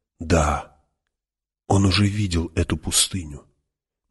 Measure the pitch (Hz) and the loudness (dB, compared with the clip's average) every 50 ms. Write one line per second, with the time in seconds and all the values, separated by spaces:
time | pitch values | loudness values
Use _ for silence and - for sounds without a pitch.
0 | _ _ _ - 85 80 85 80 76 73 73 73 - - _ _ _ _ _ _ | _ _ _ -12 -2 0 2 2 2 0 -2 -4 -6 -12 _ _ _ _ _ _
1 | _ _ _ _ _ _ _ _ _ _ _ _ _ - 101 98 98 98 87 101 | _ _ _ _ _ _ _ _ _ _ _ _ _ 0 2 2 4 2 2 2
2 | 104 98 101 107 104 92 85 82 82 - - 92 85 - - 76 - 92 - - | 2 2 2 0 -2 0 0 -2 -2 -2 -2 -2 -2 -2 -2 -4 -4 -2 0 0
3 | - - - 95 80 76 71 67 - _ _ _ _ _ _ _ _ _ _ _ | 0 0 -4 -8 -10 -10 -14 -16 -18 _ _ _ _ _ _ _ _ _ _ _
4 | _ - | _ 2